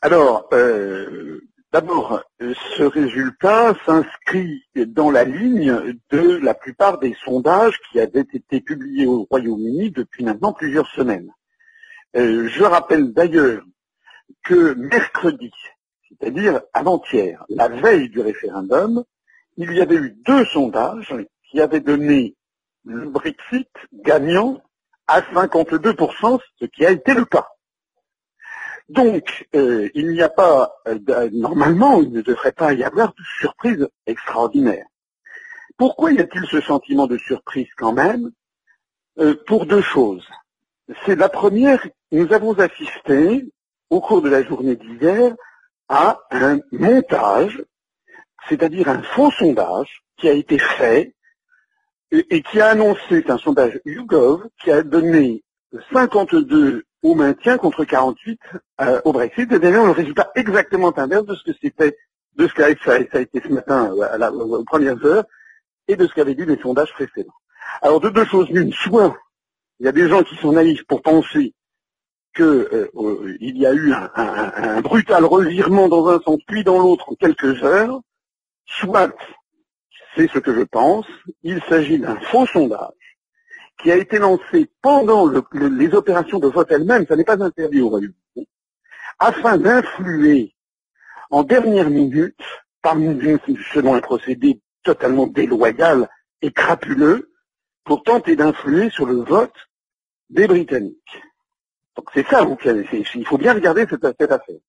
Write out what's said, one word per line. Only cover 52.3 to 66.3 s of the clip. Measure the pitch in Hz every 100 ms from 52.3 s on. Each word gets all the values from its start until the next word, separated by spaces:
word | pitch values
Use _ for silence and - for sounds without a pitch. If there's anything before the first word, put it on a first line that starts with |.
| 170
et |
qui | - 214
a | 214
annoncé, | 220 214 202 -
c'est | 170 156
un | 123
sondage | - 143 123 120
YouGov, | - 151 240 170 123 156 220 _
qui | -
a | 151
donné | 160 156 165 165 135 110 _ _ _ 117 -
cinquante-deux | 262 247 208 392 330 277 302 294 - - _
au | 320
maintien | 320 294 139 - 254
contre | 175 - -
quarante-huit, | 135 131 - - 226 - 175 _ -
euh, | 135 127 -
au |
Brexit. | 135 120 - 240
C'est | 233
d'ailleurs | 175 202 220
le |
résultat | 160 156 151 -
exactement | - 220 202 - 190 180 160
inverse | 135 190 208
de | 196
ce |
que | - 156
c'était, | 143 - 156 147 _ _ _ -
de | 175
ce | -
qu'a, | 147 151
ça, | - 123 123
ça | 139
a |
été | 123 131
ce | -
matin, | 135 - 135 113 95
euh, | 104
à | 110
la, | 113
aux | 120 113 113
premières | 117 156 139 123 147
heures, | 185 208 _ _ _ _ _ -
et | -
de | 180
ce | -
qu'avaient | 143